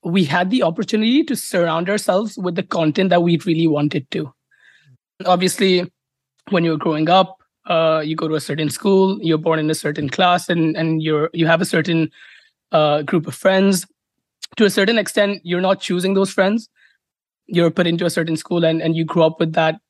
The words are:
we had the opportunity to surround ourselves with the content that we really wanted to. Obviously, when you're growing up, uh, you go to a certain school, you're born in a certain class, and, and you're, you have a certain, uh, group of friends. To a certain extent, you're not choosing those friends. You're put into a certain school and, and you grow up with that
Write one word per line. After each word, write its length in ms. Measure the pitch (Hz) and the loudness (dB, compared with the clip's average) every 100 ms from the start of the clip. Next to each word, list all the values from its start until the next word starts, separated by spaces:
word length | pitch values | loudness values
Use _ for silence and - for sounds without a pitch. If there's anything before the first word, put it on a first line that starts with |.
we 200 | 180 190 | 0 0
had 260 | 151 175 185 | 2 0 0
the 120 | 247 | 0
opportunity 600 | 180 165 208 214 220 269 | 0 -2 -4 0 2 2
to 120 | 320 233 | 0 -4
surround 520 | - 185 170 160 180 | -4 -2 0 -2 -2
ourselves 480 | 208 - 185 220 - | -2 0 0 -2 -6
with 200 | 180 175 | -6 -6
the 60 | |
content 480 | - 175 156 147 190 | -6 0 0 0 2
that 120 | 175 | 2
we 160 | 175 170 185 | 4 0 0
really 220 | 160 165 | 0 2
wanted 420 | 147 147 - - | 2 0 -2 -6
to. 220 | 131 143 _ _ _ _ _ 139 127 _ _ | -8 -8 _ _ _ _ _ _ _ _ _
Obviously, 680 | 185 180 185 - 190 180 180 _ _ _ _ _ - | 0 2 2 0 2 2 0 _ _ _ _ _ -2
when 140 | 185 | 0
you're 120 | 165 156 | 0 0
growing 320 | 165 151 156 | -2 -2 4
up, 300 | 185 190 - _ _ - | 4 2 -4 _ _ -4
uh, 360 | 170 165 160 | 0 2 0
you 120 | 151 160 | -2 -6
go 100 | 165 | -4
to 80 | |
a 60 | 156 | -4
certain 280 | - 151 151 | -4 -4 -4
school, 500 | - 208 196 190 208 | -2 2 4 2 0
you're 160 | 160 160 | -2 0
born 220 | 165 160 | 0 0
in 100 | 156 | 0
a 40 | |
certain 340 | 156 151 151 147 | -2 -4 -4 -6
class, 400 | - 180 175 - | 0 2 2 0
and, 280 | 170 160 156 | 0 0 0
and 260 | 165 160 | -2 -2
you're, 280 | 156 151 160 | -2 -2 -2
you 140 | 170 160 | 0 2
have 140 | 165 | 2
a 40 | |
certain, 460 | 185 170 160 165 156 _ - - _ _ _ | 0 -2 0 0 -2 _ -20 -20 _ _ _
uh, 300 | 160 151 147 | 0 2 0
group 260 | 147 175 160 | 0 -2 -4
of 60 | |
friends. 520 | 131 190 190 196 185 - _ _ _ _ _ - - | -2 0 4 2 0 -4 _ _ _ _ _ -18 2
To 80 | |
a 60 | 208 | 2
certain 280 | 208 190 233 | 4 2 0
extent, 420 | 196 - 202 202 | 0 0 0 -2
you're 160 | 170 175 | -4 -2
not 200 | 185 190 | -2 -4
choosing 340 | - 180 190 | -4 -2 0
those 180 | 196 196 | 0 0
friends. 360 | - 190 226 - _ _ _ _ _ _ _ - | 0 0 0 -6 _ _ _ _ _ _ _ -4
You're 240 | 170 170 | 0 2
put 160 | 165 175 | 2 -2
into 180 | 170 | 0
a 60 | 175 | -2
certain 260 | 170 160 156 | -2 -2 -4
school 280 | - 175 | -2 0
and, 180 | 165 165 | 2 2
and 140 | 160 165 | 0 -2
you 80 | |
grow 220 | 160 175 160 | -2 2 0
up 120 | 165 | 0
with 140 | 165 | -2
that 280 | 160 160 160 | 0 0 -2